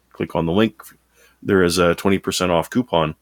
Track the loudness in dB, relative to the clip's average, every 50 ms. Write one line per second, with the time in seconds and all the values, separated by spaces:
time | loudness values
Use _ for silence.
0 | _ _ -10 -10 -8 -4 -4 -4 -2 0 0 0 0 0 -2 -8 -20 -20 -20 _
1 | _ _ _ _ _ _ _ _ -2 0 2 2 2 2 2 2 2 2 0 0
2 | 0 0 0 0 -2 -6 -4 -4 -2 0 0 0 -2 -2 -4 -4 -2 0 -2 -2
3 | -2 -2 -6 -12